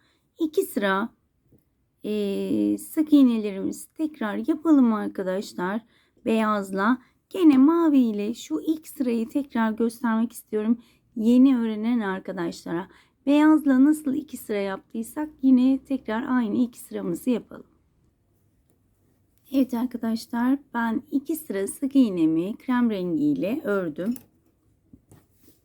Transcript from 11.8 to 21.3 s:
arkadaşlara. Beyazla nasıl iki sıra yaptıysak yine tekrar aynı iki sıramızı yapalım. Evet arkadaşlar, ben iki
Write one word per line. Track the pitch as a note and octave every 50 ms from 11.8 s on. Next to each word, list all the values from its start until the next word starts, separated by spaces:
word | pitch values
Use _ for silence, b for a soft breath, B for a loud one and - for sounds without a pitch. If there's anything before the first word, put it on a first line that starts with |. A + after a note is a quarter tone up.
| G#3+ A3+ B3 A#3+
arkadaşlara. | G#3+ G3 F#3+ F#3+ - - F#3 F#3+ E3+ E3+ - - - F3+ F3 E3+ F#3+ F#3 b b b b b _ _
Beyazla | C4+ C#4+ D4 D4+ D#4 D#4 D4+ D4+ C#4+ C4+ B3+ C4+
nasıl | D4 D4+ D4+ - C#4 B3+
iki | D4+ - - - A#3+
sıra | - - A3 G3+
yaptıysak | G3 G3 F#3+ F#3+ - _ - A3+ A3+ - - - D4+ D4+ - _
yine | - C4+ C4 B3 B3 C4 C4+ C4+ -
tekrar | - C4+ C4 - - G#3+ A3 B3+ - B3+ B3+
aynı | A#3+ G#3 G3+ A3+
iki | B3 A#3 - -
sıramızı | - - G#3+ G#3+ F#3+ F#3+ E3+ E3 - B3+
yapalım. | B3 G#3 - - - - - - _ _ _ _ _ _ _ _ _ _ _ _ _ _ _ _ _ _ _ _ _ _ _ _ _ _ _ _ _ _ _ _ _ _ _ _
Evet | B3+ C4+ C4 B3+ -
arkadaşlar, | A#3 A#3+ B3+ - A#3 - A3+ A3+ A3+ - - - A#3 A#3+ B3+ C4+ C#4 - _ -
ben | A#3 A#3 A#3 A3+ - - _
iki | - C4+ C4+ -